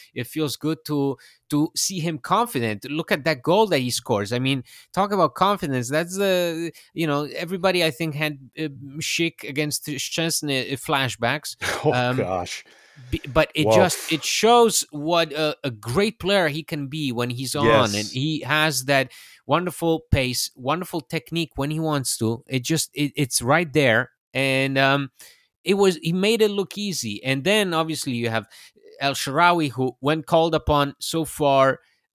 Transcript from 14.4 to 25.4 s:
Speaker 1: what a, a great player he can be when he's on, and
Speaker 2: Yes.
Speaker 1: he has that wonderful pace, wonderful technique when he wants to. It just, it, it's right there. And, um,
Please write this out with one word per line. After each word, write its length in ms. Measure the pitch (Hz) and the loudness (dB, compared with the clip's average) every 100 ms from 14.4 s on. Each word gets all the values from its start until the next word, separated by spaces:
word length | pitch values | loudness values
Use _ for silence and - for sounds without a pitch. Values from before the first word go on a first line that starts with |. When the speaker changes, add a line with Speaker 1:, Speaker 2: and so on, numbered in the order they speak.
| 214 240 233 - - | 4 6 6 2 -4
Speaker 1:
what 420 | 147 151 170 160 | -6 -2 0 0
a, 240 | 143 156 139 | -2 -2 -2
a 60 | 139 | -6
great 480 | 110 107 135 208 - | -6 -4 0 0 -2
player 280 | 180 202 160 | 0 2 2
he 140 | 147 | -2
can 240 | 151 151 139 | -6 -6 -6
be 240 | 156 143 | -4 -2
when 180 | 117 120 | -2 -2
he's 260 | 120 127 123 | -4 -6 2
on, 300 | 113 113 104 | 4 6 4
and 80 | |
Speaker 2:
Yes. 180 | 104 110 | 0 -4
Speaker 1:
he 280 | 127 151 156 | -4 -2 -2
has 440 | 123 151 156 131 131 | -2 0 2 0 0
that 260 | 139 127 - - - - | 0 0 -6 -20 -16 0
wonderful 560 | 151 180 - 170 160 - | 0 0 -2 0 0 2
pace, 380 | 151 127 120 - - | 2 2 -2 -6 -6
wonderful 440 | 123 160 185 170 | -4 -4 -4 -8
technique 500 | - 160 - 165 160 - | -6 -8 -4 -4 -4 -4
when 140 | 139 | -4
he 80 | 156 | -2
wants 380 | 160 147 127 - | -2 -2 -2 -2
to. 260 | 113 117 - | -2 -2 -4
It 160 | 131 | -4
just, 260 | 123 160 - 143 | -2 -2 -2 -4
it, 180 | 147 - | -4 -2
it's 260 | 139 - | -2 -2
right 300 | 120 156 170 | 0 2 2
there. 380 | 151 135 113 127 _ _ | 2 4 4 0 _ _
And, 440 | 131 135 135 135 135 | -4 0 0 0 2
um, 340 | 135 143 139 - - - | 4 2 0 -10 -20 -20